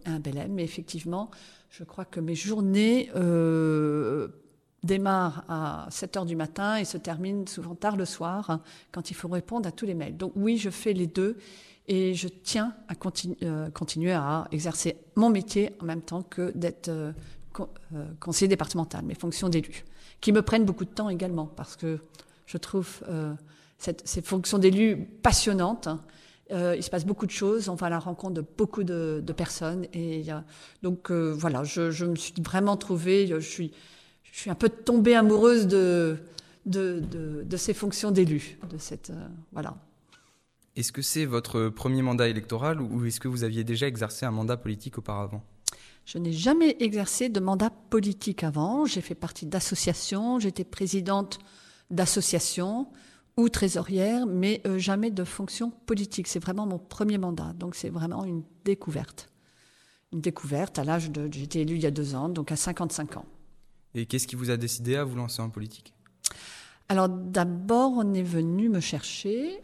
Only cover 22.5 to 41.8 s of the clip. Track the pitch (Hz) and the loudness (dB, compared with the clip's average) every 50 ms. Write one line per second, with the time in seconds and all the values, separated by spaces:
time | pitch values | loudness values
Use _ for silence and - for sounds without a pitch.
22.5 | - 170 - - - 196 180 - - - - - 175 160 156 151 147 151 - - | -10 -8 -8 -4 -2 -2 -2 -4 -8 -14 -10 -6 -4 -4 -4 -4 -6 -8 -12 -18
23.5 | - - - _ _ - - 185 170 - - - - 185 165 - 190 190 175 - | -20 -20 -20 _ _ -10 -6 -6 -6 -6 -6 -6 -6 -4 -2 -2 -2 0 0 2
24.5 | - 202 185 190 190 196 220 220 202 143 - - - - - 240 - - - 220 | 4 6 8 8 8 8 6 6 4 2 -2 -10 -4 2 4 6 6 6 4 2
25.5 | 202 185 175 185 226 - - 165 160 160 - - - - - - - _ _ - | 2 2 2 0 0 -2 -4 -4 -4 -6 -6 -12 -20 -20 -20 -20 -20 _ _ -6
26.5 | 202 175 175 175 175 - 175 - - 180 156 190 208 - 220 180 - - 202 196 | -4 0 0 2 0 0 -2 -2 -2 -2 0 0 -2 -2 -2 -4 -2 0 0 2
27.5 | 214 226 202 190 180 165 185 170 170 165 160 180 175 - - 190 185 165 156 - | 2 2 0 -2 -4 -2 -2 -2 -2 -2 -2 -4 -8 -6 -6 -6 -4 -4 -6 -4
28.5 | - - 214 - - 214 202 180 175 170 165 156 156 151 160 165 160 - 175 - | 0 0 0 0 0 -2 -2 -2 0 -2 -2 -2 -2 -4 -4 -6 -4 -4 -4 -4
29.5 | - - 170 160 170 185 175 170 - 170 165 165 160 160 156 156 156 151 156 156 | -4 -4 -4 -4 -2 -4 -6 -6 -6 -6 -4 -4 -4 -4 -4 -6 -8 -8 -10 -12
30.5 | - - - - - - - 180 180 180 - - 180 170 165 160 156 151 165 170 | -18 -20 -20 -20 -14 -6 -2 -2 -2 -2 -2 -2 0 0 2 0 0 0 0 0
31.5 | 143 123 143 147 - 180 170 165 160 151 175 175 170 160 - - - 170 165 - | 0 0 -2 -2 -2 0 0 0 0 0 0 -2 -2 -2 -4 -6 -6 -6 -4 0
32.5 | - 190 202 202 202 196 - - 190 170 160 180 190 196 196 185 165 160 160 - | 0 2 4 4 2 0 0 -2 -2 0 2 4 4 4 4 4 2 -2 -4 -4
33.5 | - - 175 151 - - - - - - - - _ _ _ - - - - 208 | -6 -6 -6 -6 -8 -12 -20 -20 -20 -20 -20 -20 _ _ _ -20 -14 -10 -6 -6
34.5 | - - 233 220 - - - - 240 233 208 240 240 233 220 214 214 208 220 240 | -2 4 4 2 2 2 0 4 6 8 8 10 10 10 10 8 8 10 10 10
35.5 | 240 233 208 185 196 196 185 180 180 175 170 160 160 156 - - - - - - | 8 8 6 6 6 6 6 6 6 6 4 4 2 -2 -6 -12 -20 -20 -20 -20
36.5 | - _ - 196 180 196 190 185 180 170 156 - 175 165 160 156 151 147 - 165 | -20 _ -4 -2 0 0 0 0 -2 -2 -4 -6 -6 -6 -6 -6 -6 -6 -6 -4
37.5 | 175 175 - - 175 - - 202 190 - - 208 202 190 180 165 151 147 - - | -4 -4 -2 -2 -2 -2 -2 -4 -2 0 0 4 6 6 6 6 4 0 -2 -6
38.5 | - - - 170 165 156 - - - - - - - 165 180 - 175 165 160 - | -16 -14 -14 -12 -12 -12 -10 -10 -12 -12 -12 -12 -12 -12 -12 -12 -14 -16 -18 -14
39.5 | - - 151 - - - - _ _ _ _ _ _ - _ _ _ _ _ _ | -10 -8 -8 -8 -10 -12 -16 _ _ _ _ _ _ -20 _ _ _ _ _ _
40.5 | _ _ _ _ - - 117 - - 135 139 - - 156 156 139 120 117 117 - | _ _ _ _ -6 -4 -4 -4 -4 -4 -4 -2 0 0 0 0 0 0 -2 0
41.5 | - 117 113 110 110 - | 0 0 0 0 0 -2